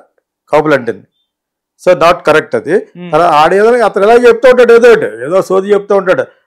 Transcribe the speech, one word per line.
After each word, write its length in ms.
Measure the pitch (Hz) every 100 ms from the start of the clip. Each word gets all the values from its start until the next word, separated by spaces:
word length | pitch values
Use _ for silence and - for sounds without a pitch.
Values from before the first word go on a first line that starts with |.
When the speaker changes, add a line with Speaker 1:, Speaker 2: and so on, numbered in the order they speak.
| _ _ _ _ -
Speaker 1:
కాపులు 220 | 151 156
అంటే? 180 | 135 117 98 _ _ _ _ _ _ _ _
So, 120 | 180
not 220 | 165 165 175 -
correct 280 | 151 - 117
అది. 200 | 107 202
Speaker 2:
మ్మ్. 380 | - 175 175
Speaker 1:
అలా 160 | 156 175
ఆడేదో 420 | 147 160 190 220
అతను 320 | 247 202 202
ఎలా 100 | 202
చెప్తూ 340 | 247 240 226 262
ఉంటాడు, 240 | 247 233
ఏదో 200 | 233 240
ఒకటి, 140 | 196 117
ఏదో 360 | 110 135 190
సోది 300 | - 190 196
చెప్తూ 240 | 202 202 196
ఉంటాడు. 260 | 185 147 117 _